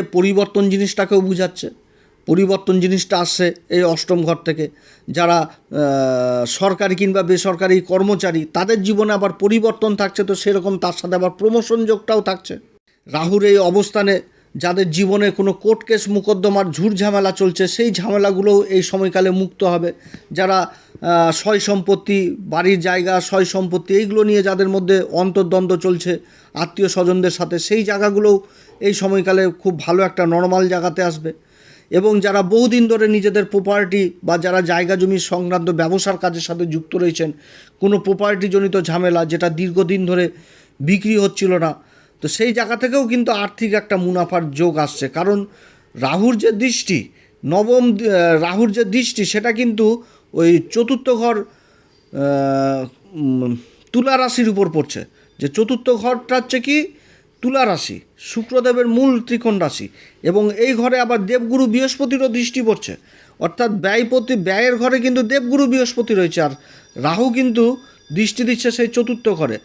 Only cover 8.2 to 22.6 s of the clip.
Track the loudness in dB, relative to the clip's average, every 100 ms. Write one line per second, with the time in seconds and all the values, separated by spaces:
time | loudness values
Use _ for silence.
8.2 | -2 -2 -4 -2 0 0 0 0 0 0
9.2 | -2 -2 0 2 0 0 -2 0 -2 -2
10.2 | -4 -2 0 0 -2 -4 -4 -6 -4 -2
11.2 | -2 0 0 0 0 0 0 0 0 0
12.2 | -2 -6 -10 -16 -16 _ _ _ -8 -4
13.2 | 0 2 6 6 6 2 0 0 2 0
14.2 | -4 _ _ -6 -2 0 0 0 0 2
15.2 | 2 0 -2 0 0 0 0 -2 0 -2
16.2 | 0 0 2 0 -2 -2 -2 0 0 0
17.2 | 0 0 0 0 -2 0 -2 -2 -2 0
18.2 | 0 2 4 4 4 0 0 -2 0 0
19.2 | 2 0 -2 -2 0 0 -2 -6 -16 -20
20.2 | -10 -2 0 0 -2 -8 _ -6 0 2
21.2 | 2 0 0 0 0 -2 0 0 0 0
22.2 | -2 -4 -6 0